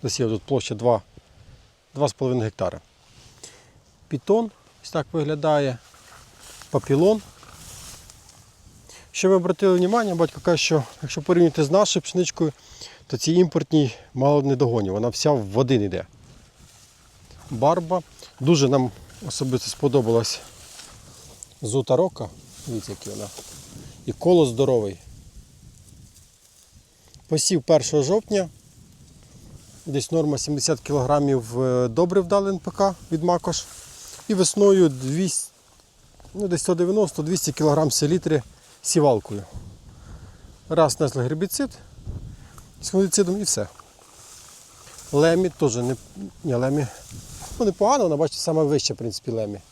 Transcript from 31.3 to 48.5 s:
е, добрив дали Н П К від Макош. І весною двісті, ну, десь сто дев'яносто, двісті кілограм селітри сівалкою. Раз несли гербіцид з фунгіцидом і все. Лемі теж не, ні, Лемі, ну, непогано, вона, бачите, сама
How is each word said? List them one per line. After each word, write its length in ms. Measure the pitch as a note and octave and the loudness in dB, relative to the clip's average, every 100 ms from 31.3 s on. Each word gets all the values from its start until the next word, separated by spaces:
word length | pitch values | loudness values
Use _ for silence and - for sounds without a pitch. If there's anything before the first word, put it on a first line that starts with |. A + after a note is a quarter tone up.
| C3+ A2+ A#2+ | 0 -2 -2
е, 260 | C3 B2 B2 | 0 2 0
добрив 360 | A2+ F3 F#3 | 2 2 2
дали 260 | F3 G3+ G3 | 2 0 0
Н 80 | F#3+ | -4
П 120 | - | -8
К 240 | - G3 F3+ - | 0 0 0 -6
від 120 | E3 | -2
Макош. 400 | F3 F3 - E3 - - - - - - - | 0 0 -2 -6 -8 -18 -20 -20 -20 -20 -4
І 60 | |
весною 540 | G3+ F#3 - G3+ G3 E3+ | 0 0 4 6 6 6
двісті, 640 | C3 C3 D3+ F#3 - - _ _ _ _ _ _ _ - | 2 -4 -2 -2 -4 -8 _ _ _ _ _ _ _ -18
ну, 140 | F#3 G3+ | -8 -2
десь 140 | F3 | -2
сто 120 | - | 0
дев'яносто, 480 | E3+ F3 G3+ F#3+ - | 0 2 2 0 -2
двісті 300 | D3+ F3+ - | -2 -2 -2
кілограм 380 | C3+ D3+ C#3+ D#3+ | 0 2 4 2
селітри 520 | - D3 F3 - D#3 - - _ - | 0 0 0 0 -2 -2 -20 _ -12
сівалкою. 600 | - E3 D3 A#2 - G#2 G#2 - - - - - - - - - - - - | -2 2 4 2 -2 -12 -12 -16 -18 -20 -20 -20 -20 -20 -20 -20 -20 -20 -6
Раз 320 | D#3+ D#3 - | 2 2 2
несли 220 | D3 C3+ | -4 -2
гербіцид 480 | B2 D#3 F#3 - C#4 - - - - - - - - - - - | -4 -4 -6 -4 -6 -8 -20 -20 -14 -14 -14 -18 -20 -20 -20 -16
з 60 | - | -4
фунгіцидом 520 | F#3+ G3 - F3+ G3 | 0 0 2 0 -2
і 20 | |
все. 240 | G3+ - G2+ - - _ - - - - - - - - - - - | -2 -4 -6 -10 -20 _ -20 -20 -20 -20 -20 -20 -20 -20 -20 -20 -4
Лемі 360 | C#3+ D#3+ E3+ F#3 | 2 4 4 0
теж 280 | - D3 A#2 | 0 0 0
не, 200 | B2 B2+ - - G3 - | -4 -6 -10 -16 -16 -10
ні, 100 | D#3+ | -4
Лемі, 320 | A#2+ C3 C#3+ C3+ - - - - - - - | -2 0 -2 -4 -8 -20 -20 -18 -18 -16 -4
ну, 60 | |
непогано, 400 | A3 F3+ G3+ C#4 | -2 0 2 2
вона, 120 | F#3+ D3 | 2 0
бачите, 240 | D#3 - | -2 -2
сама 240 | - | -2